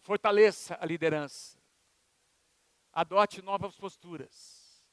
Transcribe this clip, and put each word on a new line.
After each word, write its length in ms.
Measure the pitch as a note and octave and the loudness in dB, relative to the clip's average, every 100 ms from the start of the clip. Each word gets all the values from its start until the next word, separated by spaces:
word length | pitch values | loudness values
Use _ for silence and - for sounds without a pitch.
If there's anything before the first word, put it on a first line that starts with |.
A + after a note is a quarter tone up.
Fortaleça 760 | - G#3 A3 G3+ G#3+ F#3 - F3 | -4 -2 2 6 6 6 -12 -10
a 60 | E3+ | -6
liderança. 720 | E3 D#3+ D3+ C#3+ - - _ _ _ _ _ _ _ _ _ _ _ _ _ _ | -2 -2 -2 -6 -12 -20 _ _ _ _ _ _ _ _ _ _ _ _ _ _
Adote 500 | - E3 F#3+ G#3 - | -6 0 2 2 -2
novas 340 | F#3+ G3 F#3+ - | -8 -6 -8 -10
posturas. 1080 | G3 - F3 E3 C3 _ - - _ _ _ | -14 -14 -18 -16 -16 _ -20 -20 _ _ _